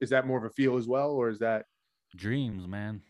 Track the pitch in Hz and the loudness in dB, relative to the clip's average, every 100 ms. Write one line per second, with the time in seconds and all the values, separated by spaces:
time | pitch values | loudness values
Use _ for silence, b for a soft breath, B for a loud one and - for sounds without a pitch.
0 | 117 131 131 127 110 120 135 123 113 131 | 2 2 2 0 -2 2 2 2 2 0
1 | 147 139 117 107 113 110 - _ _ _ | 0 0 0 0 0 0 -4 _ _ _
2 | _ 90 101 135 127 98 90 101 104 104 | _ -8 -2 -2 -2 -4 -6 -6 -6 -8
3 | - | -12